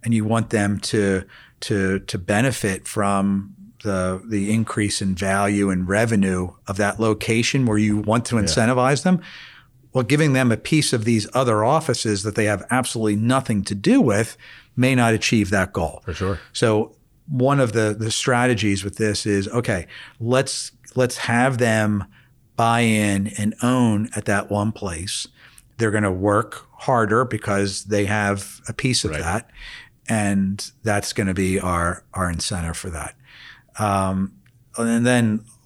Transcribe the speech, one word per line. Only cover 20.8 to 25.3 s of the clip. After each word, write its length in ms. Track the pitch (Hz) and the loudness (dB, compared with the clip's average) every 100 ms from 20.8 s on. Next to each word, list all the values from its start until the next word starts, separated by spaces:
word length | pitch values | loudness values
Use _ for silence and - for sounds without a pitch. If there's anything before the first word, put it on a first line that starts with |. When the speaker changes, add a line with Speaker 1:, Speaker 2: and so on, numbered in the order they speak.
| - | -8
Speaker 1:
let's 220 | 127 127 - | -2 -2 -2
have 400 | - 117 127 123 | -2 2 2 2
them 460 | 120 110 107 104 90 - _ _ _ - | 2 2 2 -2 -6 -14 _ _ _ -2
buy 240 | 117 117 | 2 4
in 480 | 117 107 104 98 101 - | 2 2 2 0 -2 -4
and 160 | 104 - | -4 -2
own 480 | 120 127 120 104 113 | 0 2 2 2 -2
at 120 | 107 104 | -4 -2
that 240 | 101 - | -2 0
one 220 | 104 104 | -2 -2
place. 540 | - 101 82 98 - - | -4 -8 -6 -8 -8 -10